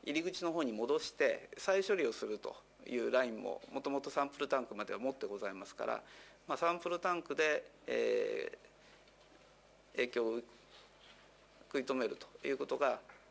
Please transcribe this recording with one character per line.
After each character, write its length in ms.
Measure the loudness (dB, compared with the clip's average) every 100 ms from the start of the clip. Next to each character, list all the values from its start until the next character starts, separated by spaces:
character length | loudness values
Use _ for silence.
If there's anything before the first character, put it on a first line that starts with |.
入 180 | -2 0
り 100 | 0
口 120 | -2
の 80 | 0
方 100 | 2
に 100 | 0
戻 260 | 0 2 2
し 120 | 0
て 380 | 2 4 4 -4 -4
再 280 | 2 4
処 100 | 4
理 120 | 2 2
を 60 |
す 140 | 0 -4
る 120 | -4
と 180 | -6 -8 -16 -18 -4
い 100 | 0
う 140 | 4
ラ 140 | 4
イ 60 | 4
ン 100 | 0
も、 180 | -4 -6 -6
も 100 | -4
と 100 | -2
も 100 | -2
と 100 | 0
サ 140 | 0
ン 40 | 0
プ 120 | -2
ル 80 | 0
タ 100 | 0
ン 80 | 0
ク 80 |
ま 100 | -6
で 80 | -4
は 60 | -2
持 120 | -2
っ 40 |
て 120 | -4 -6
ご 120 | -4
ざ 100 | -6
い 60 |
ま 120 | -6 -10
す 80 |
か 120 | -6 -2
ら、 160 | -2 -6 -18 -20 -20 -6
ま 100 | 0
あ、 20 |
サ 140 | 2
ン 60 | 2
プ 100 | 0
ル 100 | 0
タ 140 | 0
ン 100 | 0
ク 120 | -2
で、 300 | 2 4 2 -2 -14 -2
え 720 | 2 4 4 2 -2 -4 -10 -18 -20 -20 -20 -20 -20 -20 -20 -20 -20 -20 -20 -12
ー、 20 | -2
影 120 | 0
響 160 | 2 0
を 140 | 0 -6 -18 -20 -20 -20 -20 -20 -20 -20 -20 -20 -20 -6
食 80 | -4
い 40 |
止 100 | 0
め 140 | 0 0
る 80 | -2
と 300 | -12 -8 -2
い 40 |
う 60 | -2
こ 80 | 0
と 100 | 2
が、 240 | 2 2 -6 -20 -20